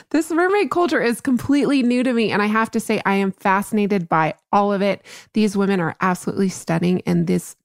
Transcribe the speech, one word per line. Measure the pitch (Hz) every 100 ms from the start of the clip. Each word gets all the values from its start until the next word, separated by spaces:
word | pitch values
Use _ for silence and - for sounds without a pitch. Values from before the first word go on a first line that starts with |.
| -
This | 294 320
mermaid | 320 370 403 302
culture | 349 349 277
is | 233 240
completely | - 240 - 285 233 277
new | 240 247
to | 254
me, | 233 214
and | 185
I | 208
have | 220 220
to | 226
say | - 220 -
I |
am | 196 196
fascinated | - 202 190 202 214 202 202 170
by | 160 156 - _
all | 202 202
of | 202
it. | 202 185 - - -
These | 214 214 196
women | 196 196
are | 160 -
absolutely | 185 180 - - 190
stunning | - - 170 175 180
in | - 175 170
this | 180 - -